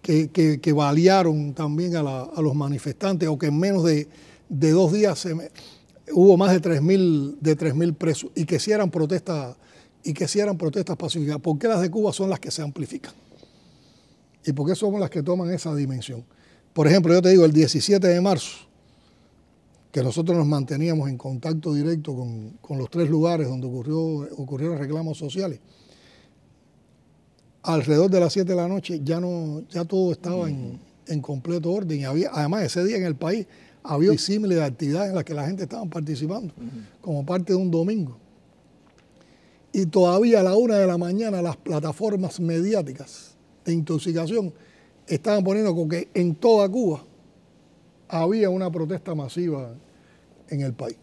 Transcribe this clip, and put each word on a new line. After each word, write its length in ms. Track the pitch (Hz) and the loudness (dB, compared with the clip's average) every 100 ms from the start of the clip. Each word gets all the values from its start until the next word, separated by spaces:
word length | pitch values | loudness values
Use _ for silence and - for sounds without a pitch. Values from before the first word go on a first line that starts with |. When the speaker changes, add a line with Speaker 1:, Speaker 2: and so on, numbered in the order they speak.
Speaker 1:
que, 280 | - 156 151 | 2 0 2
que, 300 | 180 156 147 | 2 2 2
que 140 | 170 | 2
balearon 800 | 147 143 147 175 190 170 156 147 | 2 4 6 6 6 4 0 -2
también 420 | 131 151 151 180 170 | -4 -4 -4 -2 -2
a 60 | |
la, 200 | 143 131 | -4 -6
a 180 | 131 302 | -8 -2
los 140 | 151 143 | 0 0
manifestantes, 720 | 139 143 147 - 190 180 160 | -2 -4 -6 -4 -2 0 0
o 80 | 147 | 0
que 80 | 151 | 0
en 140 | 147 | 0
menos 240 | 196 196 | 2 2
de, 240 | 165 151 147 - - - _ | 2 2 -2 -16 -20 -20 _
de 220 | 143 156 | 0 4
dos 200 | 165 175 | 6 4
días 280 | 208 208 156 | 4 2 0
se 160 | 180 165 | -6 -8
me... 160 | 165 - - - _ _ - | -10 -18 -20 -20 _ _ -2
hubo 240 | 156 196 175 | 8 8 8
más 160 | 196 | 6
de 80 | 185 | 4
tres 220 | 175 156 | 2 0
mil, 560 | 156 196 180 151 139 - | 4 4 4 2 -2 -2
de 160 | 151 147 | 0 0
tres 200 | 160 139 | 0 0
mil 180 | 170 | 0
presos, 380 | 156 160 143 - | 0 -2 -2 -6
y 120 | - 156 | -6 -2
que 140 | 165 | -2
sí 120 | - | 0
eran 180 | 214 190 | 0 0
protestas, 680 | 175 151 175 - 156 127 131 _ - _ _ | 0 -2 -2 -4 -6 -8 -14 _ -20 _ _
y 100 | - | -8
que 140 | 147 170 | -4 -2
sí 120 | 202 | 0
eran 180 | 208 175 | -2 -2
protestas 400 | 160 196 185 165 | -4 -4 -6 -6
pacíficas? 400 | 156 175 147 147 | -6 -4 -4 -4
¿Por 220 | 165 151 | -4 -2
qué 80 | 226 | 0
las 120 | 208 | 0
de 100 | 180 | 0
Cuba 200 | 214 208 | 0 -2
son 200 | 147 190 | -2 -4
las 80 | 175 | -4
que 100 | - | -6
se 140 | - | -8
amplifican? 500 | 147 156 135 - - - _ - - _ _ _ _ _ _ _ _ _ | -8 -8 -10 -10 -16 -20 _ -20 -20 _ _ _ _ _ _ _ _ _
¿Y 100 | - | -6
por 140 | 139 147 | -2 -2
qué 60 | |
son 260 | 185 208 202 | -2 -2 -2
las 120 | 180 | -4
que 100 | 160 | -4
toman 320 | 147 180 175 | -2 -2 -2
esa 220 | 180 165 147 | -4 -4 -4
dimensión? 500 | 135 127 113 120 120 _ _ _ _ | -4 -6 -10 -14 -16 _ _ _ _
Por 140 | - 151 | 2 6
ejemplo, 260 | 190 160 | 6 6
yo 80 | 175 | 6
te 80 | 180 | 8
digo, 160 | 185 160 | 10 10
el 60 | |
diecisiete 540 | 151 156 156 - 196 180 | 8 4 2 2 4 6
de 120 | 175 | 4
marzo, 380 | 190 170 - - - _ _ _ _ _ _ _ _ _ _ _ _ | 4 2 -2 -14 -20 _ _ _ _ _ _ _ _ _ _ _ _
que 100 | 147 | -4
nosotros 340 | 127 139 165 170 | -2 -2 0 2
nos 120 | 147 | 2
manteníamos 640 | 147 131 139 165 160 139 | 0 -2 -2 -2 -2 -4
en 80 | 123 | -6
contacto 560 | 135 127 156 160 156 147 | -8 -8 -6 -6 -2 -2
directo 400 | 151 165 151 127 | -2 -4 -6 -8
con, 360 | 123 113 107 - | -8 -10 -14 -18
con 180 | - 135 | -10 -8
los 100 | 123 | -6
tres 180 | 170 160 | -2 0
lugares 400 | 156 165 165 135 | 2 2 0 -4
donde 200 | 131 127 | -6 -8
ocurrió, 320 | 123 120 160 160 151 139 - | -8 -4 -4 -4 -6 -8 -12
ocurrieron 420 | 131 135 160 160 | -10 -6 -6 -6
reclamos 380 | 139 156 160 147 | -6 -6 -6 -8
sociales, 400 | 151 165 190 127 _ _ _ _ - _ _ _ _ _ _ _ _ _ _ _ _ _ _ _ | -8 -6 -6 -8 _ _ _ _ -20 _ _ _ _ _ _ _ _ _ _ _ _ _ _ _
alrededor 460 | - 160 123 151 190 | -2 -2 2 4 4
de 100 | 185 | 4
las 140 | 170 | 2
siete 180 | 202 185 | 0 -2
de 40 | 180 | -2
la 120 | 175 | -2
noche 340 | 190 175 165 | -4 -6 -6
ya 160 | 139 165 | -4 -4
no, 440 | 180 175 156 151 - | -4 -6 -6 -10 -10
ya 160 | 175 170 | -8 -4
todo 260 | 190 180 | -2 0
estaba 380 | 160 175 180 165 | -2 -6 -4 -4
en, 160 | 139 120 | -6 -10
Speaker 2:
Ujú. 120 | 123 - _ - | -14 -20 _ -8
Speaker 1:
en 140 | 151 | -6
completo 500 | 127 135 165 175 165 | -6 -8 -4 -4 -2
orden. 280 | 196 180 147 | -4 -4 -4
Y 60 | 135 | -2
había, 240 | 147 240 | -2 -2
además, 300 | 160 147 208 | 0 0 0
ese 200 | 160 170 | -2 0
día 140 | 185 220 | 0 0
en 60 | |
el 120 | 175 139 | -2 -2
país 300 | 160 220 190 - - _ | -2 -4 -6 -16 -20 _
había 280 | - 147 180 | -6 2 4
disímiles 460 | 156 - 208 208 170 | 4 0 -2 0 0
de 60 | |
actividades 460 | 147 120 143 160 202 | 0 -2 -4 -2 -2
en 60 | 185 | -4
las 80 | |
que 100 | - | -4
la 120 | 147 143 | -6 -6
gente 180 | 190 | -6
estaba 220 | 147 226 196 | -8 -8 -8
participando, 680 | 165 151 139 156 208 190 - | -8 -6 -6 -6 -6 -10 -14
Speaker 2:
Ujú. 100 | 233 - 208 _ | -14 -14 -18 _
Speaker 1:
como 240 | - 147 139 | -8 -6 -4
parte 280 | 185 175 | -4 0
de 60 | 185 | 0
un 100 | 185 | 2
domingo. 480 | 165 175 220 143 - _ _ _ _ _ _ _ _ _ _ _ _ _ _ _ | 0 0 -2 -6 -10 _ _ _ _ _ _ _ _ _ _ _ _ _ _ _
Y 120 | - 180 | -2 0
todavía 540 | 190 180 180 233 220 | 4 4 4 4 4
a 20 | |
la 120 | 185 202 | 4 2
una 220 | 247 208 | 4 4
de 100 | 190 | 2
la 100 | 175 | 0
mañana 440 | 175 190 226 190 | -2 -4 -4 -4
las 140 | 170 131 | -4 -6
plataformas 840 | - 156 156 135 208 202 185 - | -6 -4 -4 -4 -4 -2 -4 -4
mediáticas 960 | 170 165 190 214 143 131 135 - - _ _ _ | -2 0 0 -2 -4 -12 -18 -20 -20 _ _ _
de 100 | - | -4
intoxicación 800 | 170 151 160 185 165 165 226 185 - - _ _ _ - | -2 -2 -4 -2 -4 -2 -2 -4 -10 -20 _ _ _ -6
estaban 360 | 165 220 208 | -4 0 0
poniendo 300 | 190 202 214 170 | 2 0 0 0
con 120 | 160 | -2
que 220 | 170 - | -4 -4
en 220 | - 175 156 | 0 0 2
toda 320 | 233 214 202 | 4 4 4
Cuba 380 | 226 208 147 - _ _ _ _ _ _ _ _ _ _ | 0 -2 -2 -10 _ _ _ _ _ _ _ _ _ _
había 400 | 165 165 220 202 | -2 0 2 2
una 200 | 185 185 | 0 -2
protesta 460 | 165 160 185 190 156 | -4 -4 -6 -6 -8
masiva 580 | 135 175 175 143 123 120 - _ _ _ _ _ - | -6 -4 -4 -4 -8 -16 -20 _ _ _ _ _ -10
en 120 | 143 | -6
el 120 | 135 | -4
país. 240 | 117 120 - | -6 -10 -12